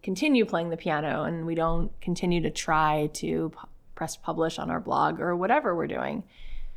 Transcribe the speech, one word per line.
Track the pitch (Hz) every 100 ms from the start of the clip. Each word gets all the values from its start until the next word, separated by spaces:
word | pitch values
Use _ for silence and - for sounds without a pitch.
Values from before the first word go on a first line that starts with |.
continue | - 190 302 262
playing | 208 175 170
the | 165
piano | 180 151 151 139
and | 151 165 165
we |
don't | 165 165 170 170 -
continue | - 170 180 175
to | 156
try | - - 156 156 151 151
to | 151 160 165 160
pu-, | - - - - -
press | 160 -
publish | - 165 160 156
on | 156
our | 160
blog | - 135 151 165
or | 175 175
whatever | 185 277 247 175
we're | 151
doing. | 60 65 - - - - - -